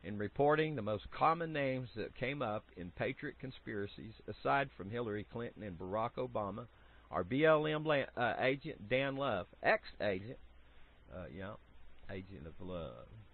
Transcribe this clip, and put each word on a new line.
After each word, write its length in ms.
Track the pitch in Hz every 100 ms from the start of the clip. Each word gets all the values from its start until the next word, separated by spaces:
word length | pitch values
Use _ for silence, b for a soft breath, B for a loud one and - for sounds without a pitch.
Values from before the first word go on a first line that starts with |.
In 160 | 87 104
reporting, 580 | 104 - 143 151 156 143
the 60 |
most 280 | 104 104 -
common 440 | - 147 165 165
names 340 | 151 139 131 123 110
that 180 | 95
came 280 | - 127 143
up 220 | 120 107 - -
in 140 | 87
Patriot 460 | - 117 135 143 -
conspiracies, 720 | 131 - - 107 101 - 107 110 -
aside 400 | 107 135 139 139 -
from 140 | 92
Hillary 360 | 117 117 104 98
Clinton 300 | 117 117 -
and 160 | 107 85
Barack 380 | 92 104 117 -
Obama, 480 | 127 117 101 104 120 B B B B
are 140 | 80
B 220 | 92 131 160
L 200 | 156 156
M 200 | 151 156
la-, 160 | 143 -
uh, 200 | - 120 -
agent 520 | 123 139 160 - 101
Dan 260 | 127 139 135
Love, 300 | 139 98 87 -
ex-agent, 760 | - - - - 104 95 104 139 - - b b b b -
uh, 100 | 90 80
yeah, 180 | 78 95 110 - - - - -
agent 360 | 98 92 92 80
of 200 | - 92
love. 400 | 90 76 58 60 113 -